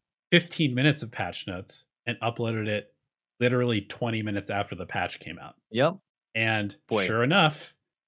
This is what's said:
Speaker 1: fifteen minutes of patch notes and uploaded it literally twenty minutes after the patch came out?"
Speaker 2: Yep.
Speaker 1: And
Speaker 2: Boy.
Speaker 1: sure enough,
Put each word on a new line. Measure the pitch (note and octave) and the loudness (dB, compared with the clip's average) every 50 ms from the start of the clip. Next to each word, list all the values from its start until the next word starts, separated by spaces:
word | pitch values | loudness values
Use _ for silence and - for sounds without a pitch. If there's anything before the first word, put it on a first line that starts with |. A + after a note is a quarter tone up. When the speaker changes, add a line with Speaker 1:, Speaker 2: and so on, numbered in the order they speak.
| _ _ _ _ _ _ | _ _ _ _ _ _
Speaker 1:
fifteen | - F3 E3+ - - - E3 C#3 B2 | 4 4 4 4 -2 0 0 2 2
minutes | B2 C3+ D3+ C#3+ - - | 4 4 4 4 2 -2
of | A2+ | -10
patch | - - G2+ F2+ F2 - - - | -8 -6 -6 -6 -6 -8 -8 -8
notes | F#2 F2+ F#2+ - - - - _ _ _ _ A#2+ | -8 -8 -8 -10 -14 -16 -16 _ _ _ _ -8
and | A#2 - | -6 -4
uploaded | - A#2 A2+ - A#2+ A2+ A2+ A2 G#2+ G#2+ | -4 -4 -2 -2 -2 -2 0 -2 -2 0
it | G#2+ G#2 G#2 - _ _ _ _ _ _ _ _ _ _ | -2 -2 -4 -6 _ _ _ _ _ _ _ _ _ _
literally | A#2+ B2 B2 B2 B2 B2 A#2 G#2+ | 2 4 4 4 2 2 2 0
twenty | G2+ - - - - A#2 A2+ A2+ G#2+ | -2 -4 -8 -6 -4 -2 -2 -2 -2
minutes | G#2+ G#2 G#2 G2 - | -2 -4 -4 -4 -4
after | G#2+ G2+ G2+ - - | -4 -4 -2 -4 -6
the | F2 F2+ D#2+ | -10 -10 -8
patch | - G2+ F2+ F2 - - | -4 -4 -4 -4 -6 -10
came | - - - - | -14 -14 -14 -14
out?" | - - - _ _ _ | -16 -18 -20 _ _ _
Speaker 2:
Yep. | A2 A2+ C3 D#3+ F#3 - _ _ _ _ _ _ _ | 0 2 2 2 2 -2 _ _ _ _ _ _ _
Speaker 1:
And | A2+ A2+ A2+ A2 G#2+ G#2 G2+ - - _ _ | -2 0 2 2 0 0 -2 -6 -12 _ _
Speaker 2:
Boy. | A2+ G#2 G2 F2+ | 0 2 2 2
Speaker 1:
sure | A2 A2+ A#2 | 2 2 2
enough, | C3 E3 G3+ F3 D3+ D3 - - - _ _ _ _ _ _ _ | 4 4 4 4 4 2 -2 -12 -16 _ _ _ _ _ _ _